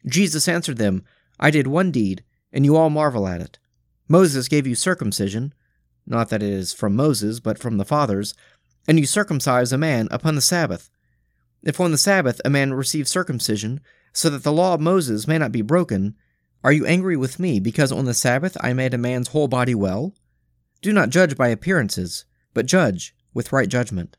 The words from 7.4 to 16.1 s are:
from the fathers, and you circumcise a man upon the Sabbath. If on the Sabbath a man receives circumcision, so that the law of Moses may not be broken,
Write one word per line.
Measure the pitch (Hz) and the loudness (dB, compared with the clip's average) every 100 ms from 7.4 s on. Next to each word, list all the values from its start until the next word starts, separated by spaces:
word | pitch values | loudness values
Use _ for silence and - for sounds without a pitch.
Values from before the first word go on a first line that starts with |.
| 139 131 | -6 -4
from | 123 107 | -4 -4
the | |
fathers, | 98 147 135 98 104 - _ _ _ _ - | 0 0 0 -2 -4 -10 _ _ _ _ 2
and | 160 | 4
you | |
circumcise | 139 208 208 147 139 123 123 | 4 -2 -2 -2 2 2 2
a | 131 | 0
man | 160 123 110 | 0 0 -2
upon | - 156 | -2 -2
the | 147 | 0
Sabbath. | - 175 139 87 - _ _ _ _ _ _ _ | 0 0 -2 -6 -12 _ _ _ _ _ _ _
If | - 147 | -6 0
on | 180 | 0
the | 151 | 2
Sabbath | - 196 135 - | 2 2 0 -2
a | 139 | 0
man | 139 139 | 2 0
receives | 131 135 156 135 | -2 -4 -4 -2
circumcision, | 185 170 123 - 104 107 139 _ _ _ | -4 -4 -4 -4 -4 -4 -8 _ _ _
so | - 165 | -2 0
that | 143 | 0
the | 135 | 0
law | 151 185 | 2 2
of | 165 | 2
Moses | 160 190 139 107 107 | 2 2 0 -4 -2
may | 160 | -2
not | 135 | 0
be | 120 | -2
broken, | 107 170 175 98 101 | 0 0 0 -2 -4